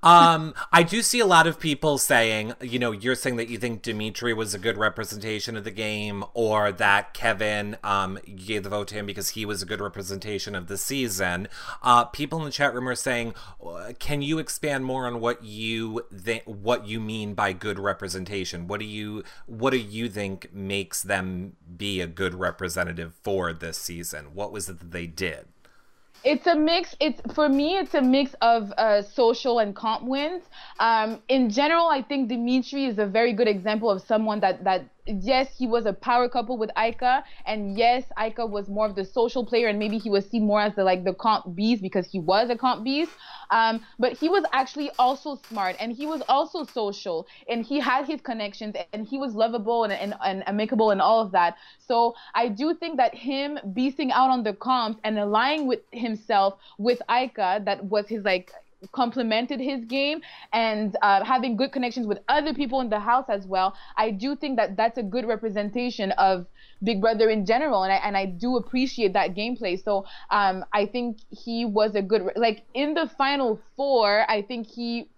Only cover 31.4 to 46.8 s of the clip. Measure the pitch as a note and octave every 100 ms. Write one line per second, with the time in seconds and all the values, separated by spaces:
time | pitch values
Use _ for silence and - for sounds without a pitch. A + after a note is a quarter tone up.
31.4 | B3 G#3 C#4+ E4 E4+ C#4+ - C#4+ B3 A#3+
32.4 | A#3+ B3+ B3 C#4 C4+ G#3 G#3 G3+ A#3+ G#3
33.4 | A#3 G3+ F#3+ G#3+ A3+ F#3+ - A3 A3 G#3+
34.4 | G3 F#3 F#3+ F#3 F#3 _ - G3+ F#3 C4
35.4 | C4 - B3 A#3 A3 F#3+ - B3 B3 B3
36.4 | A3+ B3+ G#3+ - A3+ A3+ B3 C4 C4+ -
37.4 | - G#3+ G3+ G3 A#3 B3 B3+ - A3 G#3+
38.4 | A3+ G#3 G3 G3+ G#3+ G3+ F#3+ - A#3 C4
39.4 | A3+ A#3 A#3 G#3 G#3+ G#3+ G#3+ G3 G3 A#3
40.4 | G#3+ G#3 G#3 G3+ F#3+ F#3 F3+ F#3 A3+ G#3+
41.4 | F#3 E3+ G#3+ A#3 F#3+ G3 F3+ F#3+ D#3+ F#3+
42.4 | A#3+ A#3 B3+ A#3+ A3 C#4 E4 - - -
43.4 | - A3+ A3+ A3+ - - A#3+ - D#4 F4+
44.4 | D4+ C4 C4+ D4 D4 - B3+ C4+ D4+ C4+
45.4 | - A3 F#3 F3+ A3+ A#3 D4+ D#4 A#3+ C4
46.4 | D#4 F4+ C#4 -